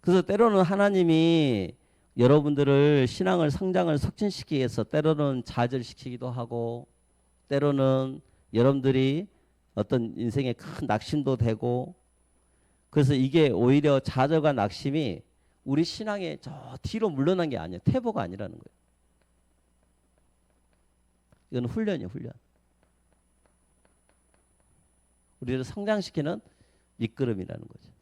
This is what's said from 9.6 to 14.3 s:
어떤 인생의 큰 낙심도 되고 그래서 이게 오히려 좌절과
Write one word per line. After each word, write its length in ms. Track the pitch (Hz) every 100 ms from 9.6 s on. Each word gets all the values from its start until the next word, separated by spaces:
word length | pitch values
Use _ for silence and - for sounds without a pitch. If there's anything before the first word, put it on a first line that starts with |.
| _
어떤 380 | - 104 131 113 -
인생의 360 | 117 123 131
큰 320 | 117 - - 139
낙심도 500 | 107 - 151 135 131
되고 580 | 120 110 123 123 147 180 _ _ _ _ _ _ _ _ _
그래서 240 | 147 135
이게 340 | 143 131 156 151
오히려 520 | 92 120 139 147 139
좌절과 520 | - 127 135